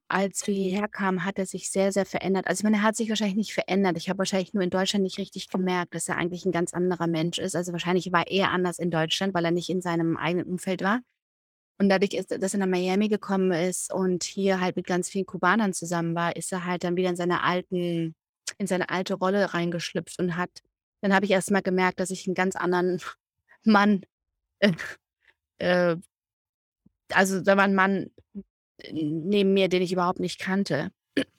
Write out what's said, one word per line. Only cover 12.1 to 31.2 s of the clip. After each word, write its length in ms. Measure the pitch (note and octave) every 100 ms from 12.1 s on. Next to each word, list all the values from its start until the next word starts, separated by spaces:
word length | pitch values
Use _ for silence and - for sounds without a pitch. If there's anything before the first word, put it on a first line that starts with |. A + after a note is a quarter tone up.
ist, 180 | F3+ G3 -
dass 100 | F#3+
er 60 | G3+
nach 60 | F#3+
Miami 420 | F3+ F#3 F#3+ G#3+
gekommen 440 | G#3 - G3 F#3
ist 400 | E3 F3+ F3+ -
und 320 | F#3+ F#3 F3+
hier 360 | - G3 G3 F#3
halt 160 | F#3 F3+
mit 100 | F3+
ganz 220 | F3+ -
vielen 160 | G3 F#3
Kubanern 460 | F3 F3+ A3 G3+
zusammen 420 | - E3+ E3+ E3+
war, 220 | E3+ E3+ -
ist 160 | -
er 140 | F#3 F3
halt 180 | F3
dann 120 | F3 F3
wieder 120 | F3+
in 60 | F3
seine 260 | F3 E3+
alten, 720 | D3 F3+ - F3+ F3 E3+ E3 - _ _ - -
in 80 | G3
seine 240 | F3+ -
alte 240 | F3 F#3+
Rolle 400 | F#3+ F#3 G3+ F3+
reingeschlüpft 640 | E3+ E3+ E3+ - F3+ - -
und 160 | F3+ E3+
hat, 140 | F3+ - _ _ _ -
dann 140 | G3
habe 100 | F#3+
ich 60 | G3+
erst 180 | F#3 -
mal 120 | F#3+
gemerkt, 360 | F#3+ F#3 F#3 -
dass 100 | F#3
ich 160 | F#3 F#3+
'n 60 |
ganz 200 | F3+ F#3+ -
anderen 440 | F3 F3+ F3+ F3+ - - _
<laughs> 320 | _ _ _
Mann, 380 | A3 G3+ G#3 F#3+ - _ _ _ _ -
äh, 120 | G3+ D#3+ - - _ _ _ _ _ -
äh, 380 | F3 F3+ F3 E3+ - _ _ _ _ _ _ _ _ _ -
also, 280 | F3+ F#3+ F#3+
da 160 | G3 G3
war 80 |
'n 100 | G3
Mann 360 | G3 F#3+ F#3+ - - _ G3+ - _ _ -
n-, 440 | - D#3+ D3+ D#3+ F3
neben 240 | G#3 G3
mir, 140 | G3 F#3
den 140 | F3+
ich 100 | F3+
überhaupt 280 | F3+ F3 -
nicht 200 | F3+ -
kannte. 520 | F#3+ F#3+ G3 C#3+ F3 _ _ -